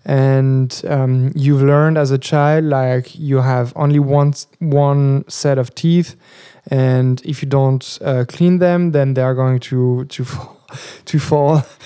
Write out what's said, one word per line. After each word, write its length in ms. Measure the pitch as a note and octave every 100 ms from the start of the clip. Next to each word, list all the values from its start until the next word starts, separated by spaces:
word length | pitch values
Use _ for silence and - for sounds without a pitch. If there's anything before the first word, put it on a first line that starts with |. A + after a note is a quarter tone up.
| -
And, 760 | C#3 C3+ C3+ C3+ C3 B2+ - -
um, 440 | C#3+ C3 B2+ C3 E3
you've 260 | C#3 C#3
learned 360 | C#3 C#3+ D#3 D#3
as 120 | C#3
a 80 | C3+
child, 460 | - D3+ D3 D#3 D#3
like, 480 | C3+ B2+ B2+ B2 -
you 180 | D3 C3
have 320 | C3 B2+ A#2+ D#3+
only 240 | D3 D3
one 300 | C#3 C#3+ C#3+
s-, 180 | C#3+ - -
one 680 | E3 C#3+ C#3+ C#3 C#3 C#3 -
set 300 | - D3 C3
of 160 | B2 -
teeth, 400 | E3 F3 E3 - _ - - - -
and 500 | C3+ C3 B2+ B2+ B2+ -
if 180 | C#3+
you 60 | C#3
don't, 500 | C#3 C3+ C3 - -
uh, 220 | D3 B2+ B2
clean 300 | - F3 F3+
them, 320 | F3 F3 F3
then 200 | D3 C3+
they 80 | C3
are 140 | B2+ B2+
going 240 | C3 B2+
to, 460 | - B2+ B2 B2 B2+
to 180 | - B2+
<laughs> 60 |
fall, 260 | - - - - - - - -
to 140 | D3+
fall. 380 | - D3+ C#3+ D#3 - -